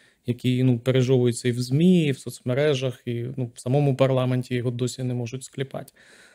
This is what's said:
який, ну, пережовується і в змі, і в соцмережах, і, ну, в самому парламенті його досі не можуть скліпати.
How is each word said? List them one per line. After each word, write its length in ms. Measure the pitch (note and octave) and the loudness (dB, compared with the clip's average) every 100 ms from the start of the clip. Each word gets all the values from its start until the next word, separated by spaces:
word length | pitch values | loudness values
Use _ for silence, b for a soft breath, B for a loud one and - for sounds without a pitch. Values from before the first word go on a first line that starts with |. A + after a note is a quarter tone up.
| b b - | b b -6
який, 380 | A#2 B2+ B2 | -2 0 2
ну, 160 | C3 A#2+ | 2 2
пережовується 680 | C3 B2+ B2 C3 B2 A#2+ B2 | 2 2 4 4 2 0 -2
і 40 | |
в 100 | A#2+ | -2
змі, 440 | B2 C#3 F3+ F3+ D3 | -2 4 4 4 2
і 60 | |
в 80 | C3 | -2
соцмережах, 840 | - - B2+ B2+ D3+ C3 C3 - - | -8 -10 -4 0 0 0 -2 -6 -8
і, 200 | A#2 A#2+ C3 | -6 -6 -6
ну, 140 | B2 - | -8 -6
в 40 | |
самому 360 | B2 C#3 C#3+ C3 | 0 2 2 2
парламенті 600 | C3 C3 B2+ B2+ A#2+ B2 | 2 2 0 -2 -2 -4
його 160 | B2 | -4
досі 320 | A#2+ B2 - | -4 -6 -4
не 100 | B2+ | -6
можуть 300 | B2 A#2 C3 | -6 -6 -10
скліпати. 500 | - - C3+ C#3+ - _ b b b | -12 -10 -10 -10 -14 _ b b b